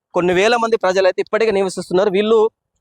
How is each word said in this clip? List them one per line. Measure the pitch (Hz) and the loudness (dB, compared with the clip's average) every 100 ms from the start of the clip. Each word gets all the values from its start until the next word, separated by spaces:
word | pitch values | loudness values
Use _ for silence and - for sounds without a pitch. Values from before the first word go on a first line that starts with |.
| _ | _
కొన్ని | 180 175 | -2 0
వేల | 180 214 240 | 2 2 0
మంది | 226 220 | -2 -2
ప్రజలు | 185 190 185 | -2 0 0
అయితే | 185 | 0
ఇప్పటికే | 196 214 220 | -4 -2 0
నివసిస్తున్నారు. | 196 190 185 - 180 208 | -2 -4 -6 -4 0 0
వీళ్ళు | 185 214 226 220 _ _ _ | 0 2 2 0 _ _ _